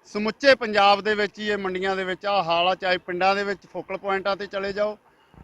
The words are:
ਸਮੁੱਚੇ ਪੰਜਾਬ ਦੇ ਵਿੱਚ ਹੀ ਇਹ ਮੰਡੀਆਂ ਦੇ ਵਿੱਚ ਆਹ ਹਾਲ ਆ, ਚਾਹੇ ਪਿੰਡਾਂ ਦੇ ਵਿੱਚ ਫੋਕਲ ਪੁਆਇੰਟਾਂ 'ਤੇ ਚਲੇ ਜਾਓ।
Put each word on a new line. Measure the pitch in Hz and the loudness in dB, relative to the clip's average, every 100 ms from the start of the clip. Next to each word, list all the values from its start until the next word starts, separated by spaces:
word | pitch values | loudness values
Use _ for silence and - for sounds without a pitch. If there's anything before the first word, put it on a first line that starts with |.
ਸਮੁੱਚੇ | - 208 214 214 277 | -10 -4 -4 2 4
ਪੰਜਾਬ | 262 233 208 202 202 | 4 2 4 4 4
ਦੇ | 196 | 2
ਵਿੱਚ | 208 208 - | -2 -2 -4
ਹੀ | 214 | -4
ਇਹ | 208 | -2
ਮੰਡੀਆਂ | 190 185 196 | -2 -4 -2
ਦੇ | 190 | -2
ਵਿੱਚ | 185 180 | -4 -4
ਆਹ | 202 202 | 0 0
ਹਾਲ | 165 170 180 | 2 2 2
ਆ, | |
ਚਾਹੇ | 190 190 180 | 0 0 -2
ਪਿੰਡਾਂ | - 180 190 | -2 0 2
ਦੇ | 196 | 2
ਵਿੱਚ | 202 190 - | -2 -6 -8
ਫੋਕਲ | 180 160 190 | -12 -10 -8
ਪੁਆਇੰਟਾਂ | 196 190 196 | -4 -2 -2
'ਤੇ | 196 202 | -4 -6
ਚਲੇ | 196 196 | -6 -6
ਜਾਓ। | 196 208 208 _ _ _ - | -2 -4 -4 _ _ _ -20